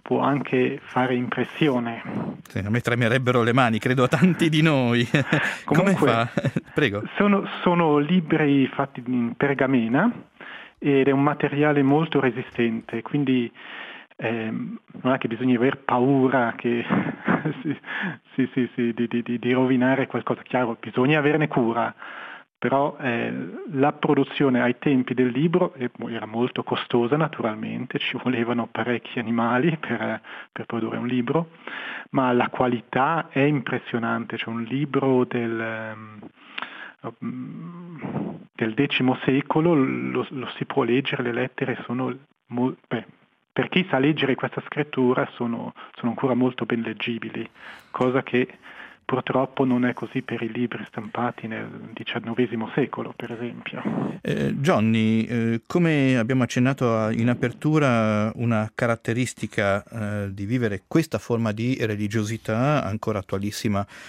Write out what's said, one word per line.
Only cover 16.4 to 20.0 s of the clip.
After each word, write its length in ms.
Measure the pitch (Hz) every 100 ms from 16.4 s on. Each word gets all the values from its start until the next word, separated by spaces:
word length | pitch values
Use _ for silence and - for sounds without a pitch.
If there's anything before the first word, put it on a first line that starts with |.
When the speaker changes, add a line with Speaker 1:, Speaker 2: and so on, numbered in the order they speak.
| 117 -
Speaker 1:
che 280 | 120 120 -
<laughs> 760 | - - - - - 156 -
si, 140 | 151 - - - 190 131 _
si, 160 | - 127
si, 180 | 131 120
si, 180 | - 117
di, 140 | 110 113
di, 160 | 117
di, 160 | 113 117
di 140 | 120
rovinare 540 | 127 127 131 127 135